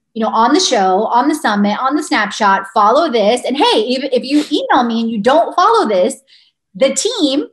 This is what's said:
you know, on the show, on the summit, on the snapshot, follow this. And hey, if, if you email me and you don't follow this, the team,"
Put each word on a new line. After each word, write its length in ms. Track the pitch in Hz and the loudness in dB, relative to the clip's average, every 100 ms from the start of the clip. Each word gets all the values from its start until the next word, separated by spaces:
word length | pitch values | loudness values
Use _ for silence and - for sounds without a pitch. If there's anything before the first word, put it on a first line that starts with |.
| _ | _
you 80 | 220 | -6
know, 80 | 220 | -2
on 240 | 220 240 | 0 2
the 60 | 320 | 2
show, 440 | - 247 185 185 | 2 0 2 0
on 240 | 220 240 285 | 0 0 0
the 60 | |
summit, 440 | 311 240 202 202 208 | -2 -2 0 0 0
on 140 | 262 | -2
the 80 | 302 | -4
snapshot, 640 | 302 247 202 - 208 196 202 | -2 -2 -2 0 2 2 0
follow 360 | 220 208 269 330 | 0 2 2 2
this. 340 | 233 202 247 | 2 2 0
And 120 | - 254 | -2 0
hey, 240 | 480 339 | 2 2
if, 240 | 233 254 277 | 0 -4 -2
if 120 | 247 | -4
you 200 | 254 294 - | 0 -2 0
email 340 | 339 539 311 | -4 0 0
me 160 | 240 226 | 0 -2
and 80 | 226 | -4
you 80 | 226 | -2
don't 360 | 220 311 330 | 2 2 2
follow 320 | 330 403 453 311 | 0 2 2 0
this, 340 | 190 214 - _ _ _ _ _ | 0 0 -4 _ _ _ _ _
the 180 | 185 269 | -2 -2
team," 520 | - 427 480 285 277 466 | 0 -4 -2 -2 -2 -6